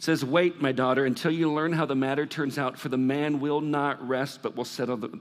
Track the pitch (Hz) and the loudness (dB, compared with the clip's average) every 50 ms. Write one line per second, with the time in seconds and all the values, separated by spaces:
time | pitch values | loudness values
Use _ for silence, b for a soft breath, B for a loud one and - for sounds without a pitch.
0 | - 165 165 147 139 127 147 175 180 175 175 - 143 135 131 127 131 127 127 135 | 0 0 0 0 2 2 4 4 4 4 2 0 0 0 2 2 2 4 4 4
1 | 135 131 123 - - 165 160 165 165 156 151 151 156 170 165 160 165 139 139 131 | 4 2 0 0 0 0 2 2 2 2 2 2 0 0 2 0 0 0 2 0
2 | 135 135 139 147 151 151 - 160 151 131 - 143 135 131 - - - 147 131 131 | 2 2 0 0 -2 -4 -2 -4 -4 -2 -2 -2 -4 -4 -4 -6 -6 -2 0 2
3 | 131 131 139 147 151 151 147 135 139 147 147 151 156 151 151 143 143 143 127 131 | 2 2 2 2 0 0 0 0 0 0 0 0 0 0 0 0 0 0 -2 -2
4 | 131 123 131 127 135 131 - - - 110 - 120 120 - - - 123 120 123 107 | -4 -2 -2 -2 -2 -4 -6 -6 -6 -6 -4 -4 -6 -6 -4 -4 -2 -2 -2 -4
5 | 113 113 - - | -4 -8 -10 -12